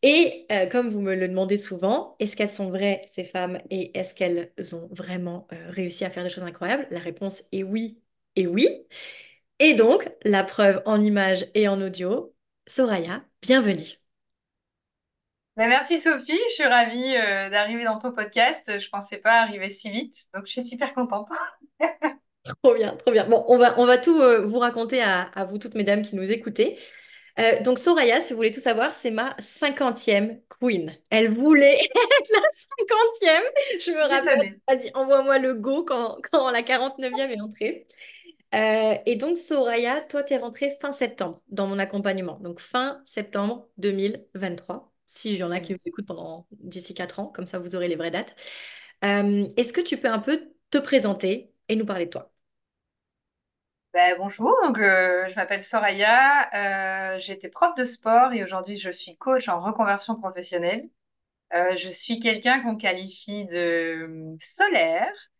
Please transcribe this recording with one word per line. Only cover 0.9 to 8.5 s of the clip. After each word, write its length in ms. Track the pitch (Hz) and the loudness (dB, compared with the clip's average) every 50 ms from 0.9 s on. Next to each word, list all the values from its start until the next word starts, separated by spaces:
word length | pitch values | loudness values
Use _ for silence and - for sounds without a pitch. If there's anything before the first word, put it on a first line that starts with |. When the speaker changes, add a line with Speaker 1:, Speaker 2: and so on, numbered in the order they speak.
| 208 208 | -4 -4
Speaker 1:
me 140 | 202 190 190 | -2 -2 -2
le 140 | 185 185 180 | -2 -2 -2
demandez 280 | 185 185 190 190 202 | 0 -2 0 0 0
souvent, 600 | 202 202 - 190 175 180 190 226 302 - - - _ | -2 -2 -6 -8 -2 0 0 0 0 -2 -8 -8 _
est-ce 160 | 208 214 - | -6 -6 -2
qu'elles 140 | - 214 208 | -4 -4 -4
sont 220 | - - 202 185 | -2 -6 -6 -6
vraies 320 | 180 190 202 202 196 190 - - | -4 -2 -2 -2 -2 -2 -6 -14
ces 140 | - - 180 | -12 -12 -12
femmes 380 | 175 - 185 180 180 180 - - - | -8 -6 -6 -6 -4 -6 -10 -10 -8
et 260 | 196 185 185 - - | -8 -8 -8 -6 -6
est-ce 160 | 190 185 185 - | -8 -8 -8 -4
qu'elles 400 | - 190 175 175 170 170 - _ - 190 - 175 | -2 -2 0 0 -2 -4 -8 _ -14 -14 -12 -12
ont 160 | 170 170 - | -14 -14 -16
vraiment, 560 | 196 170 180 180 180 180 180 175 170 175 - _ - | -16 -14 -12 -10 -8 -8 -8 -8 -10 -12 -14 _ -18
euh, 180 | 165 165 170 | -18 -16 -12
réussi 340 | 180 190 190 175 175 - 196 | -8 -8 -6 -6 -6 -6 -6
à 60 | 185 | -6
faire 140 | 185 180 180 | -6 -6 -8
des 40 | 180 | -8
choses 140 | 175 190 180 | -8 -8 -12
incroyables ? 460 | 175 165 - 180 180 233 285 277 - | -12 -10 -8 -4 -4 -4 -4 -4 -8
La 80 | 185 170 | -10 -10
réponse 460 | 151 170 165 - 196 196 196 - - _ - | -10 -10 -10 -8 -8 -8 -8 -10 -12 _ -8
est 100 | 190 190 | -8 -6
oui 380 | 190 202 226 226 220 214 _ _ _ _ _ _ _ _ | -4 -4 -6 -6 -6 -10 _ _ _ _ _ _ _ _
et 140 | - 185 | -2 -2
oui. 180 | 175 | 0